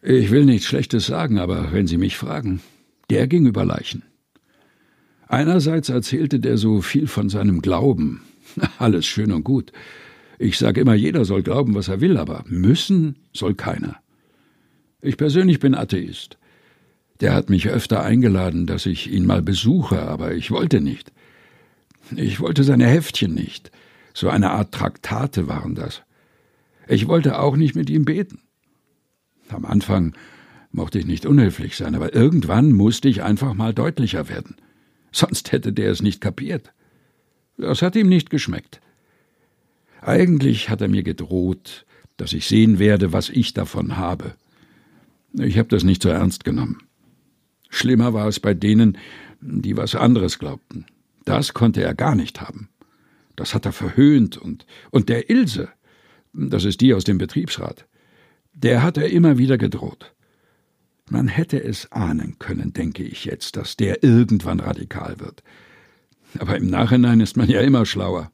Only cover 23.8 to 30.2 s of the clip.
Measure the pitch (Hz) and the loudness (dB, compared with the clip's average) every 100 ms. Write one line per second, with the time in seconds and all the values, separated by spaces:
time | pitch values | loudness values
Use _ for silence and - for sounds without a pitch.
23.8 | _ _ _ - - 95 95 92 104 - | _ _ _ -6 -2 2 0 0 -4 -4
24.8 | 101 - - 110 135 - 78 76 87 - | -6 -6 -8 -6 -4 -4 -4 -6 -8 -8
25.8 | - - _ _ _ _ _ _ _ _ | -10 -14 _ _ _ _ _ _ _ _
26.8 | - 120 113 165 147 131 143 139 156 156 | -2 0 2 2 2 0 0 2 0 0
27.8 | 151 156 147 156 196 - _ _ _ _ | -2 0 0 -2 -4 -10 _ _ _ _
28.8 | _ _ _ _ _ _ _ 98 - 101 | _ _ _ _ _ _ _ -12 -2 -2
29.8 | 95 101 85 - | 2 0 0 -6